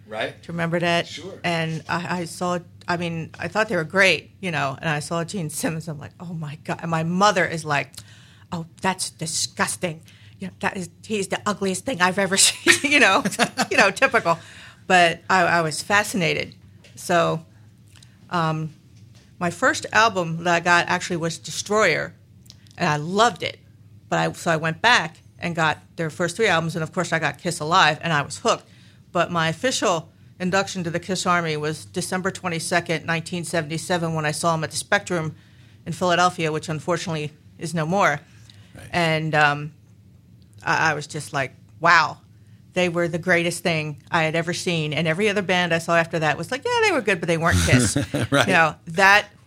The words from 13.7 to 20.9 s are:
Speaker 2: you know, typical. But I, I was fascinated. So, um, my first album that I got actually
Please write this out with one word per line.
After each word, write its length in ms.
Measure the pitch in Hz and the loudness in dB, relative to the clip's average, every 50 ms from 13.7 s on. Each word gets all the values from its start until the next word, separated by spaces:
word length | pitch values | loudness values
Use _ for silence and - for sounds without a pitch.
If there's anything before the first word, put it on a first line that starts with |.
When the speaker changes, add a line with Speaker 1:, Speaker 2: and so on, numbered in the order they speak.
Speaker 2:
you 60 | 392 262 | 4 4
know, 120 | 214 196 | 4 4
typical. 480 | 196 - 269 - - 220 - 170 165 - - - - - - - - - - | 4 2 2 2 2 2 2 2 0 -2 -4 -18 -20 -20 -20 -20 -20 -10 0
But 360 | - 185 180 175 165 165 - - - | 4 6 6 6 6 4 0 -2 2
I, 120 | 190 185 | 2 4
I 180 | 170 165 170 170 | 4 4 4 2
was 200 | 160 156 151 - | 2 0 -2 -6
fascinated. 720 | - - 208 202 214 - - 196 165 151 147 147 - - - - - - - - - - - | -2 2 2 2 2 2 -2 0 0 0 0 -2 -4 -8 -12 -20 -20 -20 -20 -20 -20 -20 -20
So, 500 | - - - 175 170 165 165 160 165 - - - - - - - - - - - - - - - - - - | -10 -2 2 2 4 4 2 0 -4 -6 -12 -20 -20 -20 -20 -20 -20 -20 -20 -20 -20 -20 -20 -20 -20 -12 -4
um, 400 | 180 175 160 160 156 156 160 151 - - _ - - - - - - - - - - - | -2 0 0 0 -2 -2 -6 -8 -10 -16 _ -20 -20 -20 -20 -20 -20 -20 -20 -20 -10 -4
my 100 | 180 175 | -4 -4
first 360 | - - 262 285 311 - - - | -2 0 0 0 0 0 -4 0
album 520 | - 214 226 233 190 185 170 160 160 165 170 | 2 4 4 4 2 0 -4 -4 -4 -4 0
that 100 | 175 170 | 0 0
I 60 | 170 | 2
got 260 | 170 180 175 170 - | 2 4 4 4 4
actually 280 | - | 2